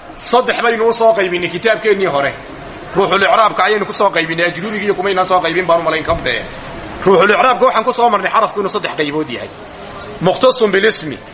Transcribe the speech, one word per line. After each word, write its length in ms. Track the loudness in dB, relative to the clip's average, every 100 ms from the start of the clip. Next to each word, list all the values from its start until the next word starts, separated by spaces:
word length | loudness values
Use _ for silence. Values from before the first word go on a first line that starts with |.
| -20 -12
Saddex 460 | 0 2 2 0
baynu 260 | 0 2 0
u 40 |
soo 200 | 4 4
qaybinay 360 | 4 0 -2 -4
kitaabkeennii 580 | -2 0 2 2 2 2
hore. 280 | 0 -2 -4 -12 -16 -16 -16 -6
Ruuxul 280 | -2 0 2
icraabka 420 | 4 4 4 2
ayaynu 220 | 0 0 -2
ku 60 |
soo 180 | 0 0
qaybinay. 360 | 2 -2 0 -2
Ajruumigii 380 | -2 -6 -4
iyo 100 | -2
kumaynaan 320 | -2 0 0 2
soo 140 | 2
qaybin 260 | 2 0 2
baan 140 | 2
u 20 |
malayn 220 | 2 -2
kabdee. 400 | -2 -2 -2 -4 -6 -12 -14 -14 -14 -2
Ruuxul 260 | 4 6 6
icraabka 340 | 4 2 4
waxaan 200 | 2 2
ku 80 | 0
soo 180 | 2 2
marnay 200 | 2 0
xarafku 300 | 0 0 -2
inuu 100 | -4
saddex 240 | -4 -4 -4
qaybood 340 | -2 -2 -4
yahay. 180 | -8 -10 -14 -18 -16 -16 -14 -14 -2
Mukhtasun 500 | -2 2 2 4 2
bil 140 | 2
ismi, 340 | 2 0 -6 -10 -14